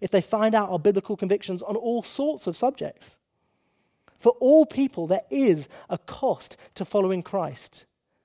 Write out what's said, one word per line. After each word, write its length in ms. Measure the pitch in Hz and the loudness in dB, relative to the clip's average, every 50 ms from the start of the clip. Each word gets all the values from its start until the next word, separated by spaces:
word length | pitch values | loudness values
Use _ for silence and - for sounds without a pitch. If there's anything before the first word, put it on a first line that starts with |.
if 100 | - - | -4 0
they 80 | - 185 | 2 0
find 340 | - - - 208 214 220 220 | 2 2 0 0 2 4 2
out 160 | 214 202 185 | 2 0 0
our 100 | 185 160 | -2 0
biblical 360 | 151 208 196 196 - - 208 | 2 2 2 2 0 -4 -6
convictions 460 | - 190 185 202 202 - - 180 175 | -4 -2 -2 -2 -2 -2 -6 -8 -8
on 160 | - 180 196 | -6 -6 -6
all 260 | 226 - 226 240 233 - | -4 -2 -2 -2 -2 -4
sorts 440 | - - - 277 302 302 - - | -6 -6 -4 -2 -2 -2 -4 -6
of 100 | 185 165 | -8 -4
subjects. 640 | - 240 269 - - 151 143 - _ - - - _ _ _ _ _ _ _ _ _ _ _ _ _ _ _ _ _ _ _ _ _ | -2 -2 -2 -2 -2 -8 -10 -10 _ -20 -20 -20 _ _ _ _ _ _ _ _ _ _ _ _ _ _ _ _ _ _ _ _ _
For 120 | - 233 247 - | 2 2 2 4
all 260 | 254 254 302 320 302 | 4 6 8 8 6
people, 400 | 311 - 269 277 262 - 180 165 | 4 2 -2 -2 -2 -2 -4 -2
there 160 | 160 185 202 - - | -2 -2 -2 -2 -4
is 400 | 269 277 269 208 165 151 135 - - - - - | -2 0 4 4 2 2 0 -10 -18 -16 -10 -8
a 80 | 180 - | -8 -8
cost 580 | _ - - - 277 240 165 - - - - - - - - | _ -10 -10 -4 -2 -2 -2 -2 -6 -18 -18 -20 -20 -16 -10
to 100 | - 185 | -10 -8
following 360 | - - 208 190 190 190 180 | -2 0 0 2 2 0 -2
Christ. 640 | 165 - - 196 165 147 131 - - - - - - _ _ _ _ _ _ _ _ | -4 -4 -4 -4 -4 -6 -8 -12 -18 -20 -20 -20 -20 _ _ _ _ _ _ _ _